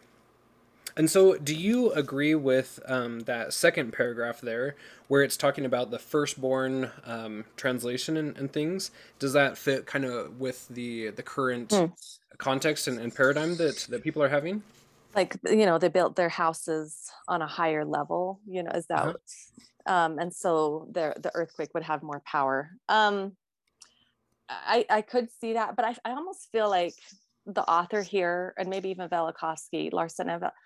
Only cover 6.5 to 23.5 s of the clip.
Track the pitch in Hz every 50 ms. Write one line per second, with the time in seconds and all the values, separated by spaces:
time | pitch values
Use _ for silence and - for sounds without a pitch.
6.5 | 131 131 131 131 131 131 131 127 - - - 117 117 113 113 110 107 104 113 -
7.5 | - - - 131 127 123 117 120 123 131 - - 160 160 151 147 - - 139 139
8.5 | - 151 151 160 185 190 - - - - - - _ - 139 139 127 143 139 131
9.5 | - - - 143 135 127 - - - 139 135 127 120 117 85 73 113 123 131 127
10.5 | 123 - - - 123 123 120 120 117 113 113 107 101 - - - - - 135 127
11.5 | 123 120 120 - 208 196 170 165 - - - - - - _ _ - - - 135
12.5 | 135 135 - 156 151 - - 143 127 113 117 117 - - 131 135 143 151 156 165
13.5 | 175 165 165 147 131 - - - 120 117 - 156 143 151 143 131 147 143 147 175
14.5 | 202 214 - - _ _ _ _ _ _ _ _ - 208 185 - - 190 - 175
15.5 | - 214 214 190 165 165 185 170 151 185 170 - 165 - 175 170 - - 170 160
16.5 | 160 - - 175 160 156 156 156 - - - - - - - - 180 170 156 147
17.5 | - - 170 160 156 151 151 151 151 147 147 156 165 175 180 185 196 196 214 208
18.5 | 185 185 170 165 - 175 165 - 165 156 - 160 170 - _ - - - - -
19.5 | _ - - _ _ _ - - 190 175 165 160 160 147 170 180 175 - - 185
20.5 | 165 156 156 151 151 160 - - - 180 160 147 - - - - - 175 165 165
21.5 | - - 156 - - 170 160 160 156 147 160 151 143 143 - - - 147 139 135
22.5 | 135 135 147 160 185 - - - 214 220 214 208 202 196 196 196 190 _ _ _